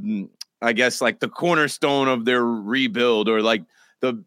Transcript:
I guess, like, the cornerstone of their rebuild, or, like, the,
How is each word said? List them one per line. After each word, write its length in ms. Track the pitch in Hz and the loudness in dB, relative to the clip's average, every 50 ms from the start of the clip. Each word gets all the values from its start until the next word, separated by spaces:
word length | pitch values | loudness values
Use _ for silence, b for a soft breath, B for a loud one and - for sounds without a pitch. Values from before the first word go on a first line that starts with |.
| 101 104 107 101 95 - _ _ - _ _ _ | -6 -4 -4 -4 -6 -10 _ _ -20 _ _ _
I 120 | 117 117 117 | -2 -2 2
guess, 260 | 107 127 123 - - | 2 2 0 0 0
like, 220 | 131 117 113 - | -2 -2 0 -2
the 80 | 139 123 | -6 -8
cornerstone 800 | - - 160 175 170 156 147 131 - - - 143 143 139 135 135 | -6 -4 0 0 2 2 2 0 -2 -2 0 0 2 2 2 2
of 160 | 131 120 113 | 0 0 0
their 180 | 120 123 123 120 | 0 2 2 2
rebuild, 880 | 120 117 113 98 104 120 135 131 123 98 120 123 123 117 107 107 107 | 0 -2 -4 -4 -4 -2 -2 -2 -2 0 0 2 2 2 2 2 2
or, 120 | 113 107 | 2 2
like, 220 | 107 113 113 107 85 b b b b b b b | 2 2 0 0 -2 b b b b b b b
the, 200 | - 131 123 110 92 | -4 -4 -4 -4 -4